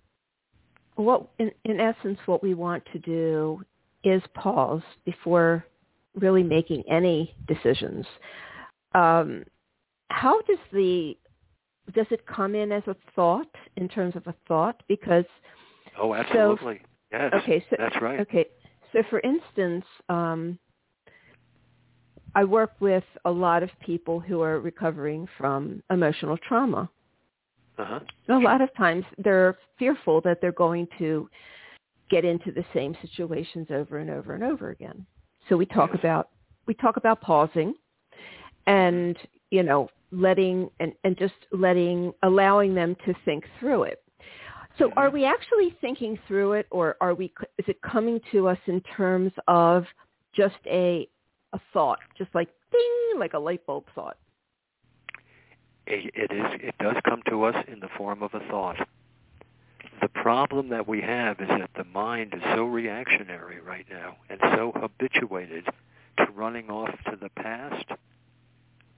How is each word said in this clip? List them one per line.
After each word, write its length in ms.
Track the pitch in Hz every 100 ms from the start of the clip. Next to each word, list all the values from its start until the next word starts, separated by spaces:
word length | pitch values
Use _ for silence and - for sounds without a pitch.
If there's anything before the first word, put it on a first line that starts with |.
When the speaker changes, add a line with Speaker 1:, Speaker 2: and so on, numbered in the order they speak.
| _ _ _ _ _ _ _ _ _ -
Speaker 1:
what, 320 | 214 254 - -
in, 120 | 220 - 220
in 140 | 202
essence, 380 | 220 226 196 202 -
what 180 | 180
we 100 | 196
want 300 | 175 175 170 -
to 60 | 170
do 640 | 165 165 160 156 156 170 - _ _ _
is 180 | 196 185 -
pause 480 | - 196 208 131 160 - - -
before 600 | - 170 175 165 165 - _ _ _ _ 196
really 240 | 190 190
making 400 | 175 160 165 151 -
any 440 | 160 180 160 165 - -
decisions. 580 | 160 117 127 - - - - - - - - - _ _
Um, 500 | 185 165 165 156 101 - _ _ _ _ _ -
how 320 | - 254 427
does 160 | 440 381 -
the, 460 | 196 185 180 156 - _ _ _ _ _ _ - 220
does 100 | 214
it 140 | 226 -
come 280 | - 196 208
in 160 | 208
as 120 | 208 202
a 80 | 190 _ -
thought, 320 | 170 202 330 - - -
in 100 | 185
terms 280 | 220 180 170
of 120 | 175
a 80 | - -
thought? 340 | 160 190 - -
Because 380 | 208 - 175 180 _ _ - _ _ - -
Speaker 2:
Oh, 100 | 110
Speaker 1:
so 60 | 107
Speaker 2:
absolutely. 680 | 117 233 208 208 123 104 _ _ -
Yes, 200 | 110 139 -
Speaker 1:
Okay, 200 | - 165 -
so 60 | -
Speaker 2:
that's 160 | 113 -
right. 180 | 113 139
Speaker 1:
Okay, 260 | 208 175 - _ _ _ _
so 120 | 226 220
for 100 | 220
instance, 640 | 254 320 - - 180 170 - _ -
um, 480 | 170 170 165 165 180 _ _ _ _ _ _ _ _ _ _ _ _ _ _ _ - - 202
I 80 |
work 280 | 196 220 220 -
with 240 | 202 185 - - 175
a 60 |
lot 300 | 175 180 170
of 60 | 180 - -
people 340 | 170 - 170
who 220 | 170 175
are 180 | 160 156
recovering 680 | 165 - 165 151 147 156 180 -
from 460 | 139 139 147 - -
emotional 460 | 180 156 - 151 165
trauma. 520 | - 233 262 - 180 _ _ _ _ _ _ _ _ -
Speaker 2:
Uh-huh. 220 | 104 117 - - -
Speaker 1:
A 80 | 254
lot 240 | 233 254
of 120 | 269 -
times 280 | 180 170 185 -
they're 400 | 202 190 185 190 _ -
fearful 420 | 254 294 - 160
that 180 | 175 175
they're 100 | 180
going 360 | 175 170 170 175 -
to 280 | 160 156 - - - - - - _ _ -
get 140 | 175 175
into 260 | 170 170
the 120 | 151 175
same 220 | 165 139 165
situations 680 | 170 - 170 151 165 165 160
over 260 | 143 151 151
and 100 | 156
over 220 | 143 - 170
and 80 |
over 260 | 247 294 -
again. 340 | - - - 185 _ _ _ -
So 80 | 175
we 80 | 185
talk 240 | - 147
Speaker 2:
Yes. 80 | 180
Speaker 1:
about, 300 | 165 160 - _ _ _ -
we 60 | 220
talk 220 | 240 226
about 240 | 226 226
pausing 520 | - 156 160 170 165 320 _ _ _ - - - - _ -
and, 500 | 196 185 175 175 170 - _ -
you 100 | 190
know, 260 | 170 143 131 _ -
letting 580 | 185 185 185 185 185 185 -
and, 140 | 165 -
and 140 | 190 180
just 160 | 190 - -
letting, 640 | 185 185 180 175 175 175 -
allowing 500 | 190 190 196 202 196 185
them 200 | 170 185 -
to 80 | 175 -
think 180 | 151 - -
through 240 | 247 233
it. 200 | - - _ _ - - - - - -
So 100 | 269
Speaker 2:
Mm-hmm. 100 | 262
Speaker 1:
are 100 | 277
we 160 | 285 269
actually 500 | 466 - 440 349 -
thinking 360 | 240 254 226 214 -
through 260 | 196 196
it, 140 | 208 -
or 240 | 180 160 -
are 120 | 180
we, 200 | 175 185 - - -
is 60 | 196
it 120 | -
coming 380 | - 233 226 233 -
to 160 | 208 190
us 100 | 180 -
in 140 | 185
terms 500 | - - 185 185 185 - -
of 380 | 175 170 180 175 - _ _ _ -
just 200 | 196 - -
a, 400 | 180 180 170 - _ _ _ _
a 60 | 196 _
thought, 260 | 190 143 - - -
just 160 | 190
like 160 | 180 170 _ _
ding, 480 | 480 480 480 466 381
like 140 | 180
a 60 | 151
light 260 | 151 180 -
bulb 180 | 143 -
thought? 240 | - - - _ _ _ _ _ _ _ _ - - _ _ _ _ _ _ -
Speaker 2:
It, 260 | 104 104 104
it 160 | 104
is. 120 | 101 - - -
It 60 | -
does 160 | 104 117 -
come 140 | 117 113
to 140 | 110
us 120 | 110 113 -
in 100 | 107
the 80 | 95 -
form 260 | 101 104
of 100 | 104
a 60 | 107 -
thought. 280 | 101 92 - - _ _ _ _ - - _ _ _ - -
The 60 | -
problem 640 | - 117 123 143 139 135
that 180 | 113 104
we 140 | 107
have 380 | 98 120 113 101
is 100 | 95
that 200 | 98 92 -
the 60 |
mind 500 | 90 92 110 117 107 92
is 60 | - 117
so 80 |
reactionary 960 | 117 117 117 107 127 120 95 87 85 85
right 240 | 82 92 92
now 240 | 92 87 90 -
and 100 | 98 - 110
so 160 | 117 -
habituated 880 | 107 - 131 - 113 92 87 82 87 - _ _ _ -
to 80 | 113
running 360 | 101 110 117 110
off 180 | 107 113 - -
to 40 | 104
the 80 | 98
past 560 | - 110 117 143 135 - - _ _ _ _ _ _ _ _ _